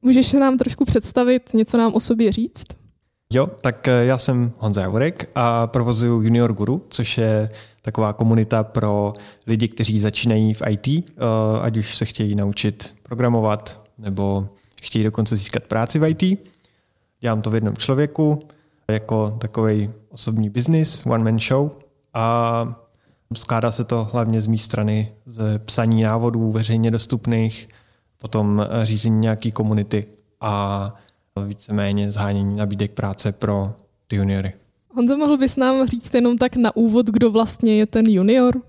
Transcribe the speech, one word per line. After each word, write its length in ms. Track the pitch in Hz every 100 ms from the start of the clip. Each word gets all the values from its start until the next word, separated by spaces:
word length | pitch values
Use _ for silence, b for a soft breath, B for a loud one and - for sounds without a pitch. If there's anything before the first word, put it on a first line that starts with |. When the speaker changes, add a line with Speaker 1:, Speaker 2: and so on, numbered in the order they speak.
Speaker 1:
Můžeš 260 | - 254 254
se 120 | 277
nám 180 | 269 262
trošku 280 | - - 269
představit, 680 | 240 - - 247 254 -
něco 240 | 226 220 240
nám 160 | 226
o 60 | 226
sobě 320 | - 226 226
říct? 320 | 214 233 - - - _ _ _ _ _
Speaker 2:
Jo, 140 | 127 139
tak, 400 | - 131 113 -
eh, 180 | 123 120
já 120 | 127
jsem 340 | - 127 120 120
Honza 240 | 110 101
Javorek 500 | 92 107 147 180 - -
a 320 | 117 117 117
provozuju 540 | 127 120 113 120 117
Junior 320 | 110 120 120
Guru, 320 | 101 104 147 -
což 280 | - 117 -
je 320 | 110 107 107 B B B
taková 320 | - 113 107
komunita 500 | 104 113 113 110 113
pro 500 | 110 - 107 104 104 104 B B -
lidi, 200 | 113 113
kteří 320 | - 107 107
začínají 540 | 104 104 120 110 110
v 80 | 107 -
I 120 | 104
T, 260 | 131 151 175
eh, 60 | - 120 110 110 110
ať 160 | 117 110
už 200 | 107 -
se 80 | -
chtějí 300 | - 104 104
naučit 580 | 101 101 104 104 - -
programovat, 800 | - 117 123 117 107 107 - - _ -
nebo 500 | 104 98 101 98 98 b b -
chtějí 220 | - 113
dokonce 320 | 107 107 107 107
získat 280 | 101 -
práci 360 | - 110 117 156
v 100 | 156
I 60 | 160
T. 220 | 185 196 b b b b b b b _
Dělám 200 | 120 110
to 80 | 107
v 60 | 110
jednom 200 | 107 -
člověku, 640 | - 135 147 - 156 147 - b b b b
jako 460 | 107 107 110 107 110
takovej 480 | 110 117 110 107 104 - _
osobní 400 | - - 110 107
biznis, 560 | 110 123 165 156 - 120
one 180 | 117
man 160 | 113 113
show. 320 | - 131 147 - - _ _
A 720 | 113 113 117 117 117 117 120 _ _ _ _ _ 117
skládá 340 | - 113 117
se 120 | 110
to 240 | 117 120 110
hlavně 280 | 120 113 113
z 60 | 107
mé 100 | 110
strany 540 | - 110 107 107 110 - -
z 340 | 113 107 107
psaní 440 | 107 - 113 113
návodů 480 | 110 113 117 117 110
veřejně 400 | 110 110 113 113
dostupných, 800 | 113 - 120 120 117 113 110 - b b b b _
potom, 480 | 110 110 104 104 104
eh, 160 | 117 110
řízení 340 | 107 113 110
nějaký 320 | 113 110 120
komunity 540 | 107 107 107 104 107 101 - _ _
a 540 | 110 101 101 98 98 110 b b _ - 101
víceméně 640 | 104 - 104 101 101 101
zhánění 440 | 104 101 101 98 101
nabídek 360 | 104 101 104
práce 400 | - 101 98 107
pro 420 | 98 104 101 98 110 _ _ _
ty 80 | 101
juniory. 380 | 98 98 95 - _ _ _ 240
Speaker 1:
Honzo, 220 | 240 277
mohl 200 | 302 294
bys 180 | 262 -
nám 320 | 254 262 262
říct 260 | 240 -
jenom 240 | 247 240 240
tak 180 | 247 254
na 200 | 233 -
úvod, 300 | 226 220 226
kdo 260 | 220 240
vlastně 440 | 214 220 - 226 214
je 100 | 214
ten 200 | 226 226
junior? 560 | 196 190 254 247 254